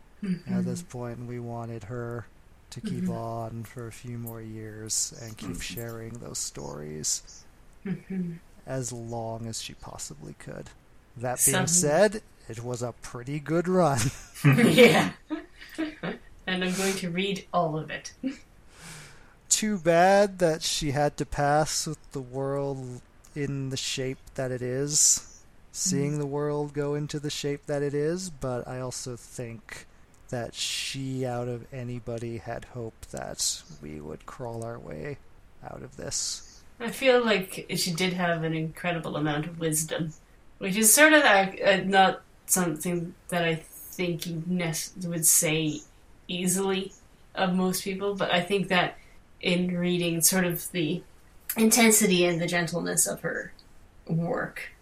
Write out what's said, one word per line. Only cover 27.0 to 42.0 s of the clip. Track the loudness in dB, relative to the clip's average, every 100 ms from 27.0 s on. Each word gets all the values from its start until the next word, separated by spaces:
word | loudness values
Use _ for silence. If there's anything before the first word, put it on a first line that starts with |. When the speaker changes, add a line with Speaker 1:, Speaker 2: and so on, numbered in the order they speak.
| -4 -6
Speaker 2:
the | -6
shape | -6 -4 -6 -4
that | -2
it | 0
is, | 0 0 -2 -6
but | -8 -4 -4 -6
I | -8
also | -8 -8 -10 -10
think | -12 -10 -10 -12 -14 -16 -16 -20 -20 -20 -8
that | -6 -6
she, | -6 -6 -4 -6 -6 -4 -2 -2
out | -2 -4
of | -6 -8
anybody, | -10 -8 -8 -6 -6 -6 -8
had | -8 -10 -10
hope | -10 -10 -12 -12
that | -10 -8 -4 -4 -4 -10 -16
we | -12 -12
would | -12 -12 -14
crawl | -12 -10 -8
our | -8 -10
way | -12 -10 -10 -12 -14 -20 -20 -18
out | -14 -14
of | -14 -12
this. | -8 -4 -4 -8 -12 -20 -20 -10
Speaker 1:
I | -8
feel | 0 4 6
like | 6 2 0 -8 -6 -2
she | -2
did | 0 0
have | 0 0 0
an | 0
incredible | -2 -4 -4 -4 -2 -4 -2
amount | 0 0 -4
of | -4
wisdom, | -2 0 -2 -4 -4 -8 -18 -20 -20 -8
which | -2 4
is | 6
sort | 10 10
of, | 10
uh, | 8 6 4 2
uh, | 4 4
not | 6 6